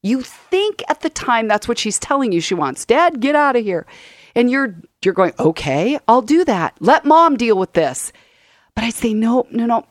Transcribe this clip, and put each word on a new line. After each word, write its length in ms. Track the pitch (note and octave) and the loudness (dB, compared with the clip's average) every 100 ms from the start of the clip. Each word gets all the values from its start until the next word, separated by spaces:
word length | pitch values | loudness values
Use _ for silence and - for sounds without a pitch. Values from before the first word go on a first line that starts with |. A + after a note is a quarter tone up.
You 200 | G3 C4 | -2 -2
think 600 | B3 - _ F#4 G#4+ G#4 - | -4 -18 _ 0 0 -4 -6
at 140 | D4+ | -4
the 80 | E4 | -4
time 360 | - - A#3 A3 | -6 -2 0 2
that's 220 | G#3 - | -2 0
what 100 | A#3 | -4
she's 220 | G#3+ G3 | -4 -6
telling 320 | - C#4 B3+ | -6 -4 0
you 80 | E3+ | -2
she 140 | D#3+ | -2
wants. 300 | F3 C#3 - | -2 -2 -4
"Dad, 360 | - B3 F4 C#4+ | -4 -2 0 -2
get 160 | C4 D4 | -2 0
out 180 | C#4+ | 0
of 80 | A#3+ | -2
here." 240 | G#3+ F3 - - - - - | -4 -6 -8 -20 -20 -20 -6
And 160 | A3+ A#3+ | -2 0
you're, 240 | C4+ C4 E3 - _ | 0 -4 -8 -20 _
you're 100 | F#3+ | -2
going, 200 | F#3 F3+ - | 0 0 2
"Okay, 640 | D#3 D#3+ D3+ C#3 G#3 D4 - | 0 0 -4 -2 -2 -2 2
I'll 140 | B3 | 2
do 220 | A3 D#4+ | 4 2
that. 300 | F4 F#3+ D#3+ _ | 2 0 -4 _
Let 240 | F#3 D4+ | 2 2
mom 320 | C#4+ D#4+ E4 B3+ | 6 6 6 2
deal 200 | A#3 G3 | 2 2
with 180 | F#3 | 2
this." 380 | F3 D3 B2+ - _ _ _ _ _ _ | 0 0 -4 -12 _ _ _ _ _ _
But 80 | - | -6
I 80 | A3+ | -4
say, 240 | - A#3 | -2 -2
No, 320 | G#3+ A3+ B3 - | 0 2 0 -2
no, 140 | A#3 A#3 | -2 0
no. 200 | A#3 - | -2 -4